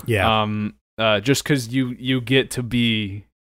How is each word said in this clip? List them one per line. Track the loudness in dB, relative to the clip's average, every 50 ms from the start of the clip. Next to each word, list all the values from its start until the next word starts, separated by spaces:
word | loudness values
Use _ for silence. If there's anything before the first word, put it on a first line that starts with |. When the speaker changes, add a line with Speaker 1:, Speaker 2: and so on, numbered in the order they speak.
| -2
Speaker 1:
Yeah. | -2 0 2 2 2 2 2 0
Speaker 2:
Um, | 0 -2 -4 -4 -6 -8 _ _ _ _
uh, | -2 2 2 2 2
just | 2 2 0 0 0
'cause | 0 -2 -2 -2 -2
you, | -2 -2 -2 -2 -4 -6
you | -2 -2 -2 0
get | 0 2 2 2 2 2
to | -2 -6 -4
be, | -2 0 2 2 2 2 0 -2 -4 -6 -10 -14 _ _ _